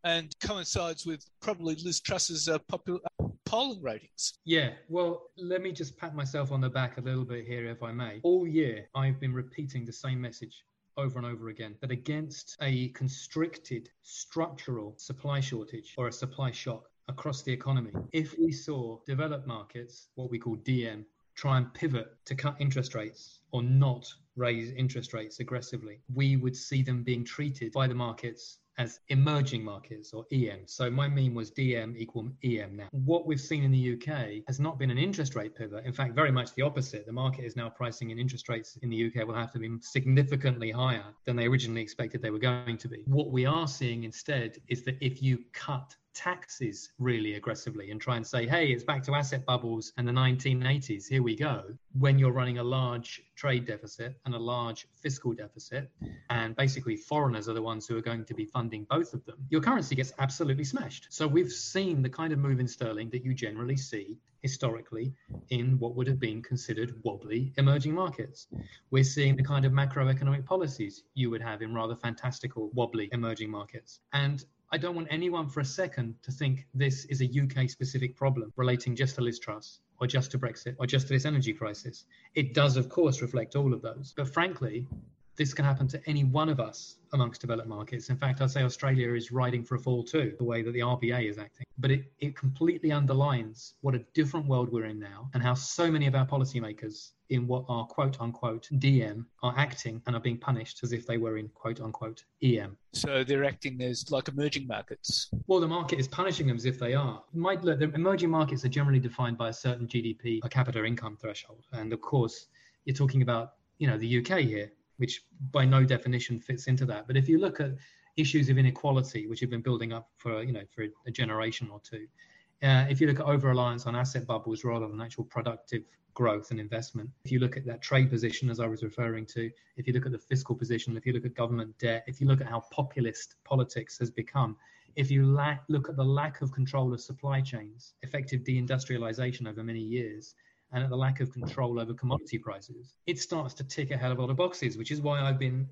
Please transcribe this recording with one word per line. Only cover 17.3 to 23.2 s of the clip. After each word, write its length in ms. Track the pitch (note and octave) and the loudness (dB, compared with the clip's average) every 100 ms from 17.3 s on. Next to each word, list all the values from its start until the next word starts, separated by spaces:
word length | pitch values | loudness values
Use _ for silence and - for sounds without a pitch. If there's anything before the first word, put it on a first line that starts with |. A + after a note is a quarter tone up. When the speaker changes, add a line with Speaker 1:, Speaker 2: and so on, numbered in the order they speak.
| C3+ | -4
Speaker 2:
the 100 | - | -2
economy, 400 | B2+ C3+ C3+ A2 G2+ - | -2 2 2 2 -6 -2
if 240 | D#3+ D#3 - | -2 -2 2
we 140 | E3 | 2
saw 480 | C3+ - C#3+ A#2 A2+ - | 2 -4 -4 -4 -8 -4
developed 420 | C3+ D#3 C#3+ C3+ | -2 0 -2 -6
markets, 640 | A2+ G2+ A#2+ A#2+ - - - | -8 -10 -12 -14 -18 -18 -10
what 140 | B2+ | -6
we 100 | A#2 | -4
call 160 | A#2+ A2 | -4 -4
D 320 | G#2 B2+ A2+ | 0 0 0
M, 180 | G#2+ G#2+ _ _ - | -6 -14 _ _ -4
try 220 | C#3+ C3 | 2 4
and 160 | B2+ | 2
pivot 440 | - E3 B2 A2 - - | -2 -2 -2 -4 -16 -8
to 100 | C3+ | -4
cut 200 | D3 C#3 | -4 0
interest 360 | C#3 C3+ B2+ A2+ | 0 0 -2 -6
rates 460 | G#2+ - | -8 -12